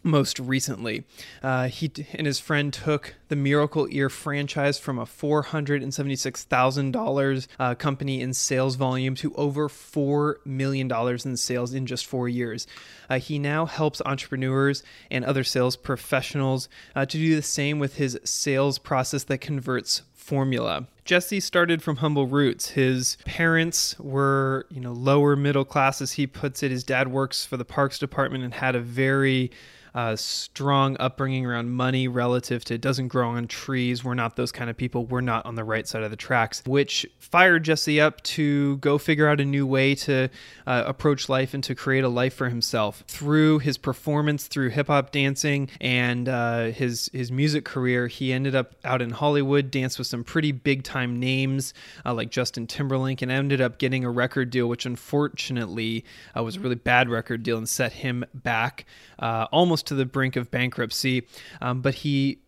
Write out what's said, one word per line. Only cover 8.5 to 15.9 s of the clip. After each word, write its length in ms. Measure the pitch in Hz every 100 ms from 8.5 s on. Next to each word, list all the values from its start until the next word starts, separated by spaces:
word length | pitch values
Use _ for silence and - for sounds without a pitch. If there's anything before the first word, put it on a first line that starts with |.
| 131 131 127
volume 400 | 131 131 131 131
to 180 | 156
over 340 | - 147 139 147
four 680 | - - 156 139 147 147 -
million 420 | 143 131 135 135 131
dollars 400 | 117 120 123 135
in 100 | 123
sales 380 | - 123 120
in 120 | 131 123
just 200 | 123 -
four 220 | 131 123
years. 400 | 120 120 117 - - - - -
Uh, 80 | 131
he 220 | - 147
now 260 | 147 151 165
helps 340 | - 151 - 143
entrepreneurs 760 | 135 - 135 131 135 139 139 - - -
and 140 | 127
other 180 | 123 135
sales 320 | 127 131 127
professionals, 920 | 127 -